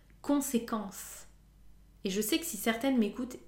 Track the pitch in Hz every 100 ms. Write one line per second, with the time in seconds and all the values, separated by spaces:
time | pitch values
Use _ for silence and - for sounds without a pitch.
0 | - - - 285 277 233 233 220 196 -
1 | - - - - - - - - - -
2 | 202 190 220 330 - 202 240 226 269 262
3 | 202 - 254 -